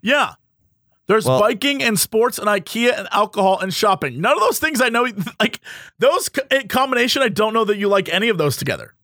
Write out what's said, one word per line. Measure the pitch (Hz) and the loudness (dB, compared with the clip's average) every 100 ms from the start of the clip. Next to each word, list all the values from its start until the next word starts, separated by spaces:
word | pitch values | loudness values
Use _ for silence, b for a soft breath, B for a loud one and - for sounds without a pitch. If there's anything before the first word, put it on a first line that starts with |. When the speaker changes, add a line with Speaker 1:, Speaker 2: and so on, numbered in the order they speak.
Speaker 1:
Yeah. | 202 285 180 - _ _ _ _ _ _ - | 2 0 0 -6 _ _ _ _ _ _ 0
There's | 214 | 0
Speaker 2:
Well | 151 131 | 2 2
Speaker 1:
biking | 208 240 285 277 | 2 2 -2 0
and | 240 196 | 0 0
sports | - 220 240 - | 0 0 0 0
and | 208 | -2
ikea | 202 - 220 240 - | -2 -2 0 0 0
and | 190 | -2
alcohol | 196 208 - 190 190 | 0 0 2 2 2
and | 185 | -2
shopping. | 170 214 190 143 123 | 0 2 2 -2 -2
None | 175 | 0
of | 208 | 2
those | 214 - | 2 0
things | 311 277 | -2 0
I | 254 | 0
know, | 233 247 202 | 0 -2 -4
<laughs> | 185 - | -8 -2
like, | 202 - B B B _ | -4 -4 B B B _
those | 254 494 - | 0 0 -2
co-, | - - | -6 -2
in | 269 226 | -2 0
combination, | 262 269 240 247 285 | -2 0 0 0 0
I | 254 | 0
don't | 170 220 | 0 0
know | 226 | 0
that | 208 208 | 0 0
you | 202 | 2
like | 196 180 | 0 0
any | 170 233 | -2 0
of | 185 | 0
those | 151 - | 0 -2
together. | - 80 55 _ | -4 -6 -8 _